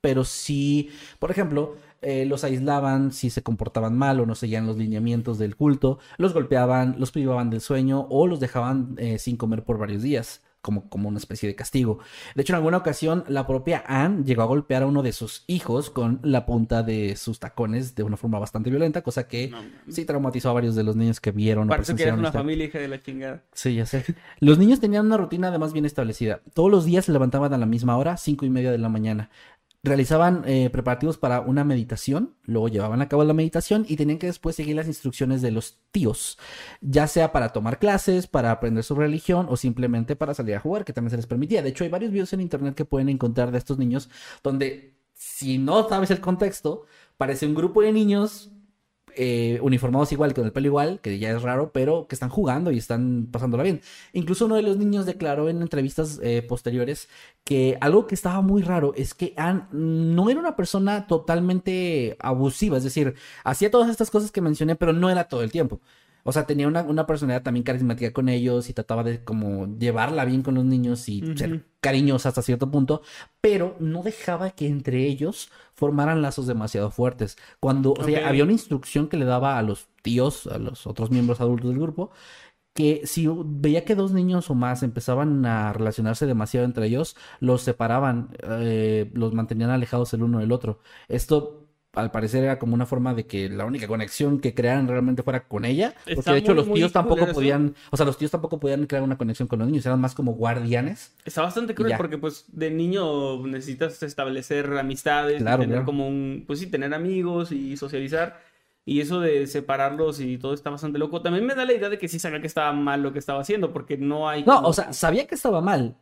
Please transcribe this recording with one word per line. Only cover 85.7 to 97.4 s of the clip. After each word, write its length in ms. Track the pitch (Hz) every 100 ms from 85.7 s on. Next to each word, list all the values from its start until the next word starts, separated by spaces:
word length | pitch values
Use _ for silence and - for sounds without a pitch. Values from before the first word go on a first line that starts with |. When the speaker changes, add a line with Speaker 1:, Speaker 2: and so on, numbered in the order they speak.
Speaker 1:
relacionarse 520 | 104 110 107 110 113 143
demasiado 400 | 120 110 127 123
entre 220 | 117 110
ellos, 280 | 123 165 - - -
los 220 | 127 123
separaban, 680 | 127 120 113 120 139 120 117 -
eh, 640 | - 113 117 110 110 107 107
los 200 | 120 113
mantenían 360 | 113 110 110 117
alejados 420 | 127 120 120 120
el 100 | 113
uno 160 | 117 117
del 120 | 107
otro. 280 | 127 113 104 _ - -
Esto, 560 | 123 - 156 - - - _ _
al 180 | - 139
parecer, 320 | 113 107 127
era 160 | 135 135
como 160 | 117 117
una 100 | 123
forma 300 | 127 123 120
de 100 | 110
que 240 | 98 98
la 160 | 98 107
única 220 | 131 107
conexión 520 | 110 104 - 143 139
que 140 | 131
crearan 340 | - 120 135 127
realmente 360 | 123 127 127
fuera 240 | 123 127 -
con 180 | 101 117
ella, 300 | 139 226 -
porque 160 | - 160
Speaker 2:
Está 140 | 175
Speaker 1:
de 40 | 214
hecho 120 | 208
Speaker 2:
muy, 60 | 165
Speaker 1:
los 100 | 147
Speaker 2:
muy 120 | 208
Speaker 1:
tíos 120 | 170
tampoco 240 | 180 180 165
Speaker 2:
culero 160 | 175
eso. 40 |
Speaker 1:
podían, 360 | 147